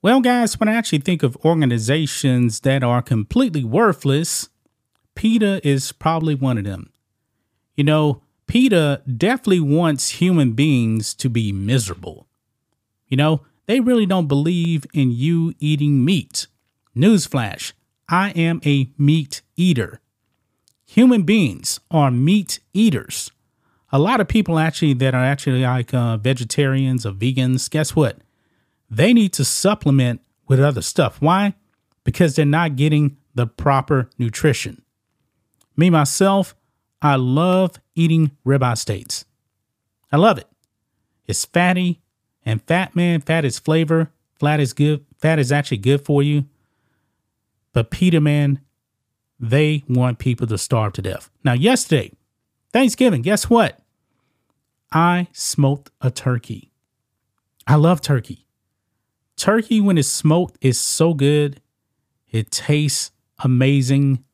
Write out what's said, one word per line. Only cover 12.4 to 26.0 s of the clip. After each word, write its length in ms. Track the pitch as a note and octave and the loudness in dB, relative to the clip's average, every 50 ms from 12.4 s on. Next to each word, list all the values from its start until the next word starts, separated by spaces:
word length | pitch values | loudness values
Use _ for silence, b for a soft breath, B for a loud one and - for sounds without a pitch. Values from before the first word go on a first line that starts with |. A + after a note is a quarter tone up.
| _ _ _ _ _ _ _ _ _ _ _ _ _ | _ _ _ _ _ _ _ _ _ _ _ _ _
You 100 | _ C3 | _ -2
know, 280 | C3 D3 D#3 D#3+ D3 b b b b b | 0 2 0 0 -2 b b b b b
they 140 | - G#3+ C4+ | -2 0 0
really 260 | A#3+ B3 B3+ A#3 G#3+ | 2 2 2 2 2
don't 220 | F3+ F#3+ F#3 E3+ | 2 0 0 0
believe 580 | C#3+ C#3 C#3 D3 E3 F3+ F3 E3+ E3+ E3 D#3 - - - | 0 0 0 0 0 0 -2 -2 -2 -2 -4 -4 -4 -2
in 160 | D3+ C3+ B2+ | 0 0 0
you 460 | A#2+ A#2 C3 D#3+ E3+ E3+ E3 E3 - | 0 -2 -2 0 0 0 -2 -4 -6
eating 480 | _ D3 D3+ D3+ C#3+ D3 D3 C#3+ C3+ A#2+ | _ -2 -2 -2 0 0 2 2 2 2
meat. 400 | D#3 G3+ - - _ - - - _ _ _ _ _ _ _ _ _ _ | 2 0 -2 -2 _ -10 -12 -12 _ _ _ _ _ _ _ _ _ _
Newsflash, 800 | A#2 D3 G#3 A3+ F#3+ D#3+ - - C3 A#2 G2+ - - - - - _ _ _ _ _ _ | 2 4 4 4 2 0 -2 -4 -4 -4 -4 -8 -12 -14 -16 -16 _ _ _ _ _ _
I 220 | - E3+ F3+ F#3+ G3+ | -2 0 0 0 0
am 300 | - E3+ E3 E3 E3 D#3+ - | -2 -2 -2 0 -2 -2 0
a 280 | D3+ C#3+ C#3 C3 - _ - | 0 0 0 0 -4 _ 0
meat 420 | C#3+ C#3+ D#3 E3 D3 - - - _ _ _ | 2 2 2 2 0 -4 -12 -18 _ _ _
eater. 460 | - F3 F#3 E3 B2 G2+ E2 - - _ _ _ _ _ _ _ _ _ _ _ _ _ _ _ _ _ | -2 0 0 2 0 -2 -6 -10 -20 _ _ _ _ _ _ _ _ _ _ _ _ _ _ _ _ _
Human 380 | _ - - A#3+ B3+ B3 A3+ F3 | _ 2 4 4 4 4 2 2
beings 560 | D3+ G#3+ A3+ F3+ A#2+ F2+ - - - - - _ _ | 2 2 2 0 0 -4 -6 -8 -8 -10 -10 _ _
are 220 | - D#3+ D3 C3+ | 0 2 2 2
meat 480 | B2 A#2+ C3 D#3 G3 G#3+ F#3 - - - _ _ _ | 2 2 2 2 2 2 0 -4 -10 -14 _ _ _
eaters. 580 | F#3 A3 A3+ D3+ G#2+ - - - - - - _ _ _ _ _ _ _ _ _ _ _ _ | 2 2 2 2 0 -6 -8 -12 -12 -12 -14 _ _ _ _ _ _ _ _ _ _ _ _
A 60 | - | 0
lot 240 | C#3 D3+ G3+ B3+ B3 | 0 2 2 2 0
of 60 | G3 | 0
people 320 | - - A3+ G3 - E3 D#3+ | 0 0 0 0 2 0 0
actually 340 | D#3 D#3+ - - - D3+ C3+ | 0 -2 -2 0 0 0 0
that 220 | B2 C3+ C3 B2+ | 2 0 0 0
are 100 | B2+ B2+ | 0 0
actually, 380 | C3 C#3+ C#3 - D3 B2+ B2+ C3 | 0 -2 -2 -2 -2 -2 0 0
like, 320 | B2 B2+ B2+ A#2+ - - | 0 -2 -2 -4 -2 -2
uh, 220 | B2+ | -2